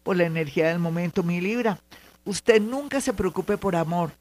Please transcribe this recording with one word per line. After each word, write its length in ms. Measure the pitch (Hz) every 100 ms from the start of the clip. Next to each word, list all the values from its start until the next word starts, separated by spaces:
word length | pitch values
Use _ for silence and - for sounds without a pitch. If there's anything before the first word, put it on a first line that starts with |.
por 140 | - 185
la 60 |
energía 460 | 170 165 156 165 160
del 100 | 170
momento, 420 | 170 170 175 190
mi 180 | 170 175
Libra. 380 | 185 240 226 180 _ - - _ -
Usted 340 | 190 - 220
nunca 380 | 214 262 285 269
se 140 | 254
preocupe 440 | 202 185 180 185 208
por 180 | 196 170
amor 360 | 160 175 165 -